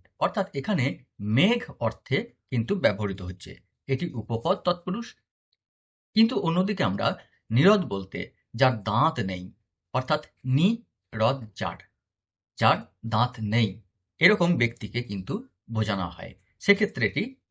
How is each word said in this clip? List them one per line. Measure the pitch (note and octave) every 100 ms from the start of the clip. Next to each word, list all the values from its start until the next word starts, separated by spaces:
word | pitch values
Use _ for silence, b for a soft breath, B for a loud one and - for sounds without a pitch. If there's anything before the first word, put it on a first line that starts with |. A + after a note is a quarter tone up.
| _ -
অর্থাৎ | E3+ G#3 F#3+
এখানে | C#3+ C3+ F#3+ B2 F3+ _ -
মেঘ | G#2 A2+ F#3 A#3+ - -
অর্থে | A2+ - - - A#3 _ -
কিন্তু | A#2+ A2+ F#3+
ব্যবহৃত | A#2+ G2 G#2 F#2
হচ্ছে, | F#2 F#2 - - _ _ -
এটি | C3+ E3+
উপপদ | B2 - A2+ D#3+ F#3+
তৎপুরুষ। | - F3 - G3+ A3+ - _ _ _ _ _ _ _ _ _
কিন্তু | - A3+ C4
অন্যদিকে | - E3+ G3 G3+
আমরা | A#2+ G2+ G#2+ F3+ b b -
নীরদ | A#2 F3 G#3+ C#3
বলতে | G2 F#2+ F#2+ F#2 _ _
যার | A2+ C3+ A2+
দাঁত | G2 G#2+ D3+ D#3
নেই, | F#2+ F#2 F#2 - _ _ _
অর্থাৎ | B2+ B2+ D3+ - _ C3
নি | C3 F#3 A#3 - _ _
রদ | A2 A2+ C3+ A2 -
যার, | F#2 F2 - _ _ _ _ _ _ -
যার | A2+ E3 - _ A#2
দাঁত | G#2+ A#2+ -
নেই, | G#2+ A#2 A2 - _ _ _ -
এরকম | E3+ G#3 F3 D3
ব্যক্তিকে | A#2 - G2+ A#2+
কিন্তু | B2 G2+ F#2 F#3 - _ -
বোঝানো | A2+ A2 G2+ E2+
হয়, | - F#2 - _ _
সেক্ষেত্রে | - G3+ A3 - G#2+
এটি | B2+ A#3 - -